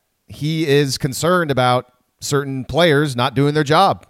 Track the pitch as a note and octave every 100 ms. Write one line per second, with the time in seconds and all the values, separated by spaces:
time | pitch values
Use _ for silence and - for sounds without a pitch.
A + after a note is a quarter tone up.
0 | _ _ _ G#2+ C#3+ D#3+ D#3+ C#3+ C#3+ C3
1 | D3 B2 D#3 F3+ D#3+ B2+ B2+ B2 - _
2 | _ _ - C#3 C#3 C3+ B2+ C3+ F3 C#3
3 | D3+ A#2+ B2+ C3+ C#3+ D3+ C#3 D#3 F#3+ G#2
4 | -